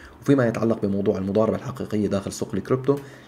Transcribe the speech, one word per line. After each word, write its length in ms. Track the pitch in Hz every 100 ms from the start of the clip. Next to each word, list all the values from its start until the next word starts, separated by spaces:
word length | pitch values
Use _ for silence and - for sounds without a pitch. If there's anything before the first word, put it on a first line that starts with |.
| - -
وفيما 240 | - 139 117
يتعلق 360 | 110 113 113
بموضوع 360 | 101 98 104 95
المضاربة 380 | 98 104 110 98
الحقيقية 500 | - - 90 107 98
داخل 260 | 98 98
سوق 220 | - -
الكريبتو. 440 | 95 - 127 135 143 - -